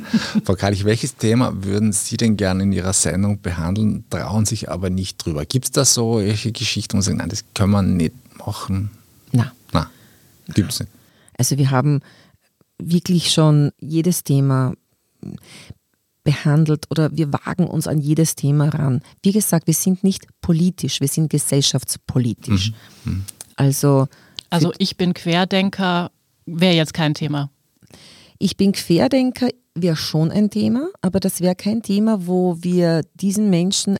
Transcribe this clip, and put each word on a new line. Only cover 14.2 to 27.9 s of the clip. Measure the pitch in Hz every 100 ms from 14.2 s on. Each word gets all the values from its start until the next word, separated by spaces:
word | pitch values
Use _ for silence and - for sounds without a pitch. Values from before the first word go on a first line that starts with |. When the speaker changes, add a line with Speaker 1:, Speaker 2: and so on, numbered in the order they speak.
Speaker 2:
Thema | - 139 139 131 127 - _ _ _ _ - - - - - - _ _ _ _
behandelt | - 139 156 147 151 151 -
oder | - 151
wir | 147 151
wagen | - - 175 170
uns | 156 -
an | 151
jedes | 143 156 160
Thema | - 139 147 147
ran. | 151 143 123 - _
Wie | 196
gesagt, | 208 202 165 -
wir |
sind | 160 - 185
nicht | 190 190 - _
politisch, | - 160 180 - 139 -
wir | 135
sind | - 156
gesellschaftspolitisch. | 151 - 139 139 131 - - - 131 120 101 - 98 101 110 - -
Speaker 1:
Mhm. | -
Mhm. | 95 98 - - -
Speaker 2:
Also | 139 135 143 139 135 - _ - -
Speaker 3:
Also | 170 165
Speaker 2:
für | -
Speaker 3:
ich | 190 -
bin | 180
Querdenker, | 175 175 170 185 190 190 - 185 175 175 - _ _ -
wäre | 170 185
jetzt | 165 156
kein | - 151
Thema. | 156 151 147 139 - _ _ _